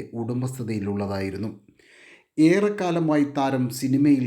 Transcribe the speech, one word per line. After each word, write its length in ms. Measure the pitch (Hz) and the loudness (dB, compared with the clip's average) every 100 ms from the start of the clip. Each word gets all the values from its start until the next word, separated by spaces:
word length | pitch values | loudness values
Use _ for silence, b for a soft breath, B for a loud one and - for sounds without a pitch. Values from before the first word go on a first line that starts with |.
| 98 | -6
ഉടമസ്ഥതയിലുള്ളതായിരുന്നു. 1400 | 117 113 123 127 - 110 107 98 101 98 98 98 98 107 110 _ B B B B B B - | -8 -6 -4 -6 -6 -6 -4 -4 -4 -4 -4 -4 -6 -8 -10 _ B B B B B B 2
ഏറെക്കാലമായി 880 | 156 190 208 202 180 170 160 151 139 | 4 4 2 0 -2 0 2 2 0
താരം 360 | 147 135 135 123 | 0 0 0 -2
സിനിമയിൽ 520 | - 135 135 147 139 | -2 0 4 4 4